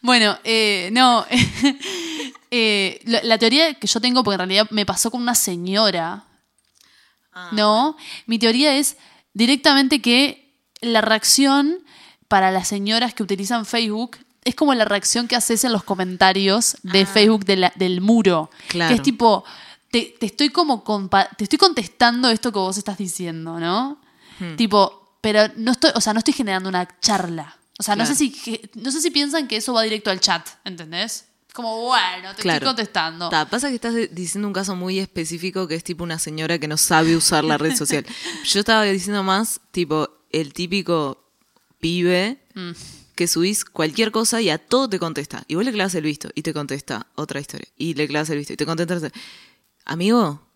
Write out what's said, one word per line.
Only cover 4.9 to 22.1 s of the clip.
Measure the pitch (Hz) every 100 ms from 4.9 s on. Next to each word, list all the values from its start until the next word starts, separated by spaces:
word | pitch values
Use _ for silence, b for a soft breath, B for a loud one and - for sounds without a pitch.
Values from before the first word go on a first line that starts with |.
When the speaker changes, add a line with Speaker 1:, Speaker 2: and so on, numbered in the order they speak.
| 185 233
Speaker 1:
con | 247
una | 240
señora, | 233 - 175 180 196 220 180 165 196 _ _ _ _ _ _ b b b b _
Speaker 2:
Ah, | 180 175
Speaker 1:
¿no? | 214 208 214 277
Speaker 2:
bueno. | 311 B B -
Speaker 1:
Mi | 226
teoría | 226 240 302 269
es | 294 - b b _
directamente | 202 233 277 311 277 262 277
que | 240 240 277 - _ _ _ -
la | 233 226
reacción | 214 214 - - 277 277 285 359 b b b b _
para | 202 190
las | 185 180
señoras | 202 202 226 240
que | -
utilizan | 190 196 196 240 214
Facebook | 240 226 214 240 - _ _
es | 247
como | - 294
la | 254
reacción | 208 202 - 233 240
que |
haces | 247 - 226
en | 247
los | 220
comentarios | - 190 185 180 190 190 196 208 233 -
de | 185 190
Speaker 2:
Ah. | 190
Speaker 1:
Facebook | 202 208 214
de | 190 190
la, | 180
del | - 185 180
muro. | 196 233 190 170 156 B B
Speaker 2:
Claro. | 175 165
Speaker 1:
Que | 233
es |
tipo, | - 226 233 190 B B B B _
te, | 240 - -
te | 208
estoy | - 285
como | - 320 233
compa-, | - 214 190 196 - -
te |
estoy | 208 311
contestando | 381 294 202 _ 240